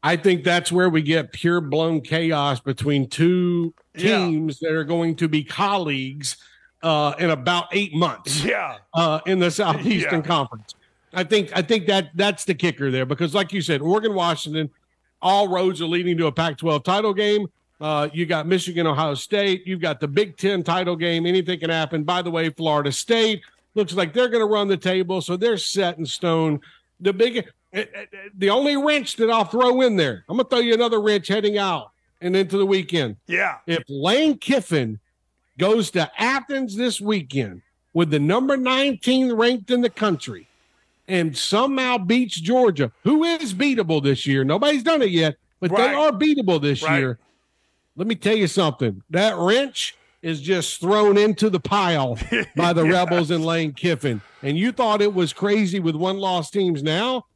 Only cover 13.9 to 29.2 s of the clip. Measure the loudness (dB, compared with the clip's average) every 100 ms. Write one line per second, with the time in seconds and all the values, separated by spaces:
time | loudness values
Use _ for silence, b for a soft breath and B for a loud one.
13.9 | 0 0 0 0 -2 -4 -4 -6 _ _
14.9 | _ _ _ 2 4 2 2 0 -2 -2
15.9 | -2 0 0 0 0 -4 -2 -2 -2 0
16.9 | 0 0 0 0 0 -2 _ _ _ -4
17.9 | -2 -2 -4 -2 -2 0 -2 -2 -2 0
18.9 | 2 -2 -2 -2 0 0 -2 -4 -4 -4
19.9 | -4 -2 0 0 -2 -2 -2 0 -2 0
20.9 | -2 -2 0 2 0 0 -4 -2 -2 -2
21.9 | -4 -2 -2 -2 -2 -2 -2 0 0 0
22.9 | -4 0 2 2 0 b b _ -4 -2
23.9 | 0 -2 0 2 2 2 2 2 0 0
24.9 | 0 -2 -4 -4 -2 0 0 -2 -2 -2
25.9 | -2 -8 -4 0 2 0 -2 b b b
26.9 | _ -2 2 0 0 -8 _ _ -10 -10
27.9 | -12 -18 -18 -20 -2 2 2 2 0 0
28.9 | 0 -2 -2